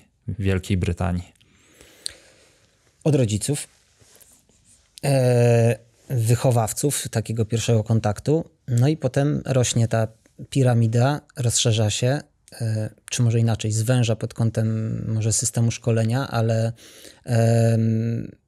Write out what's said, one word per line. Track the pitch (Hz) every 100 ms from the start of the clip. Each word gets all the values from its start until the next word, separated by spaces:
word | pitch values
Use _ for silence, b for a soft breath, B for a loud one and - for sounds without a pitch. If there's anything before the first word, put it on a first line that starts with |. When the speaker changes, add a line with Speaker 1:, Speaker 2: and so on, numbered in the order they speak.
| - _ -
Speaker 1:
Wielkiej | 95 95 95 - 95
Brytanii? | 87 87 92 90 87 _ _ B B B B B B B B B B B B B B _
Speaker 2:
Od | 160 143
rodziców, | 117 104 - 143 - _ _ b b b b b _ _ _ _ _ - 143
e, | 135 127 120 120 117 117 117 _ _ -
wychowawców | 131 113 120 135 120 110 - 147 - -
takiego | 117 107 113 110
pierwszego | 113 - 113
kontaktu, | 104 113 107 104 - 156 - _ -
no | 117 131
i | 160
potem | 131 139 143 143 -
rośnie | 131 120 120 117
ta | 113 110 - _ - 131
piramida, | 143 127 117 113 117 127 147 - -
rozszerza | 120 - 123 110 107
się, | - 123 143 - _ _ -
e, | 117 110 107 - -
czy | -
może | 120 117
inaczej, | 113 110 110
zwęża | 107 110 127 113 110
pod | 113
kątem | - 117 110 113 110 110 113 117
może | 110 110
systemu | 107 120 - 117
szkolenia, | - - 113 113 123 139
ale, | 117 113 113 113 117 B B B B
em, | - 117 113 117 113 113 113 110 113 117 - -